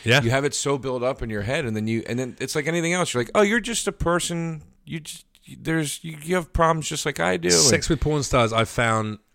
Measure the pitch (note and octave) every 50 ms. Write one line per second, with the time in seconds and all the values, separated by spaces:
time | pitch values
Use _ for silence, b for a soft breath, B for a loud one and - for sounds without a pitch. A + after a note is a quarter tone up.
0 | B A2+ A#2+ C#3+ A#2 A#2 B2+ C3+ C#3+ C#3+ - - - C#3+ C#3 C#3 A#2 C3+ B2+ B2
1 | A#2 B2+ C#3 - C3 A2+ G#2+ G#2 G2+ A#2 C#3 E3 C#3+ A#2 A2 G#2+ G#2+ A2 A2+ A2+
2 | - - A#2 B2 C3 B2 - - C3+ C3 - D#3+ C#3 D#3 E3 F3 E3 E3 F3 F3+
3 | E3+ - - B2 A#2+ - - G3+ G#3 G3+ A3 A#3+ G3 A#3+ A#3 - - G3+ F#3+ -
4 | - E3+ F3 E3+ - - F3 E3+ E3 E3 D#3+ D3+ - - _ _ _ - - -
5 | D3+ - - - - _ _ _ _ - C#3 C3 - D3 D#3+ E3 D3+ C#3+ - -
6 | - E3 D#3 D3 D3 E3 F3+ F3+ D#3+ - - - E3 D#3+ E3 D#3+ D3 - D#3 C#3+
7 | - D#3 - - E3 F#3 F#3 F3 E3+ F3 F3 E3+ D#3 C3 A2+ D3+ - - E3+ -
8 | - D3+ D3+ D3 B2+ - - C3 A#2 A2 A2+ A2+ A2+ - - - A#2+ A2+ A2 A2
9 | G#2+ G#2+ G#2+ - _ _